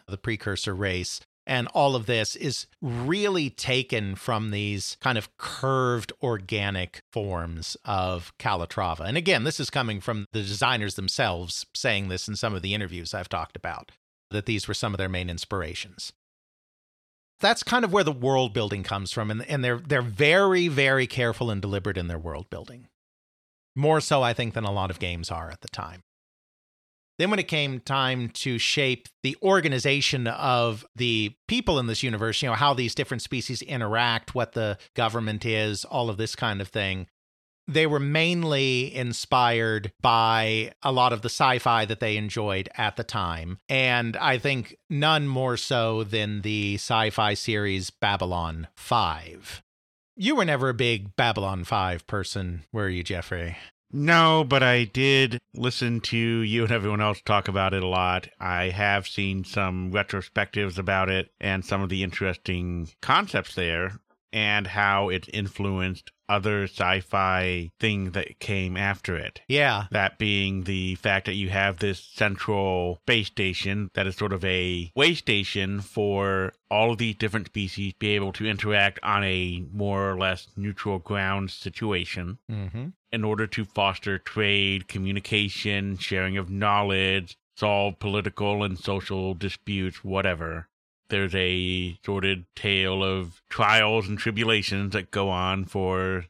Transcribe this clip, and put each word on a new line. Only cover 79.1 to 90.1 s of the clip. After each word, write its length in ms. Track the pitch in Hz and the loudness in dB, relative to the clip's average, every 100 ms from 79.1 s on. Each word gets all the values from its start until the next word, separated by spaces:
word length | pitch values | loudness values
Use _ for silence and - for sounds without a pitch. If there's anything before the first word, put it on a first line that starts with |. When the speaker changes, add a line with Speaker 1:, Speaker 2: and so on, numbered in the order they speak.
| 101 | 2
Speaker 2:
a 400 | 98 92 90 87 85 | 2 0 -2 -4 -6
more 400 | 101 101 98 98 | -4 -2 0 0
or 60 | 92 | 0
less 300 | 95 92 - - | 0 0 -6 -8
neutral 400 | 101 98 107 95 | -6 -4 -4 -4
ground 540 | - 101 95 98 95 | -2 -2 0 0 -4
situation 880 | - 101 - 110 92 87 - 87 101 - | -8 -10 -6 -2 -2 -2 -6 -8 -10 -8
Speaker 1:
Mm-hmm. 360 | 110 95 113 139 - _ | -8 -6 -8 -10 -12 _
Speaker 2:
in 120 | 117 | -2
order 220 | 107 107 107 | 0 0 -2
to 180 | - | -4
foster 540 | 104 - 98 92 - 95 | -4 2 2 2 -2 -4
trade, 720 | - - 104 101 98 98 92 | -4 0 2 4 2 0 -4
communication, 1080 | 98 95 98 - 107 104 - 104 101 98 95 | -4 -2 -2 0 0 0 -2 -2 -2 -2 -4
sharing 400 | - 95 92 98 | -2 0 0 -2
of 120 | 90 | -4
knowledge, 880 | 98 104 104 101 95 95 98 90 - _ - | 0 4 4 4 2 4 2 -2 -16 _ -2
solve 440 | 107 101 101 90 | 2 4 2 -2
political 640 | 104 101 101 - 104 104 | -2 0 -2 -2 0 0
and 160 | 104 90 | 0 -2
social 560 | - 98 - 95 95 90 | -2 -4 -2 -4 -2 -2
disputes, 680 | 98 - - 98 92 - | -4 -6 -4 -2 -2 -6
whatever. 640 | 95 | -4